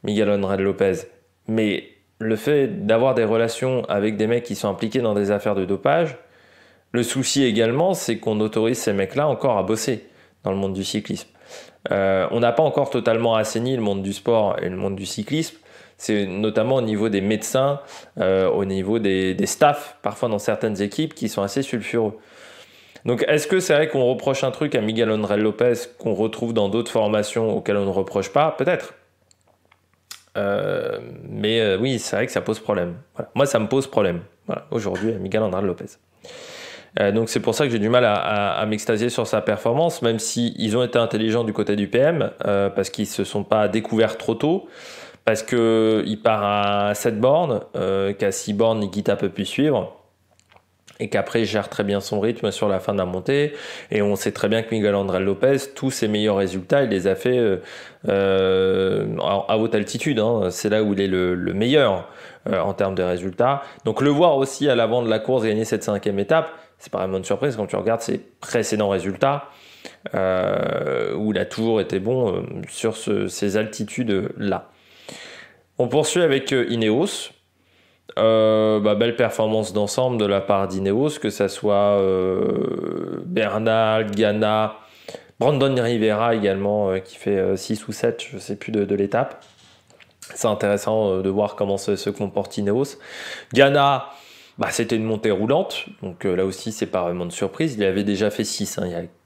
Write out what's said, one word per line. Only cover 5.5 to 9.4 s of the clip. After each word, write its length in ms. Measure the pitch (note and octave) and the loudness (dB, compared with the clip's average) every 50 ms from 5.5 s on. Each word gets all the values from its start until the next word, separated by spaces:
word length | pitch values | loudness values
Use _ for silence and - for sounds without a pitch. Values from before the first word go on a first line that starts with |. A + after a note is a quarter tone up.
| G#2 | 0
de 100 | G2 F#2+ | 0 0
dopage, 500 | F2+ G2 F#2+ - C#3 C#3+ E3 E3+ D#3 C3+ - - _ _ _ _ _ _ - - _ _ _ _ _ _ | -2 -2 0 2 2 2 2 2 0 -4 -10 -18 _ _ _ _ _ _ -20 -20 _ _ _ _ _ _
le 100 | A#2 A#2+ | -2 -2
souci 400 | A#2 - C3+ C3 - - C#3 C#3 | 0 -2 -2 -2 0 2 4 4
également, 500 | B2+ G#2+ G#2+ A2+ A2+ A#2+ C#3 E3 F#3 F#3+ | 4 4 4 2 2 2 2 2 2 2
c'est 240 | F3 - - A#2 G2+ | 0 -2 -4 -4 -2
qu'on 220 | - - A2 G#2+ | 0 -2 0 0
autorise 380 | G#2+ G#2+ G#2+ A2+ A2 A2+ B2+ B2+ | 0 0 2 2 2 2 0 0
ces 160 | - - G2+ | 0 -2 0
mecs-là 340 | G2 F#2+ F#2+ - C3 D3 D3+ | 0 0 -2 0 0 0 0
encore 300 | C3+ - | 0 2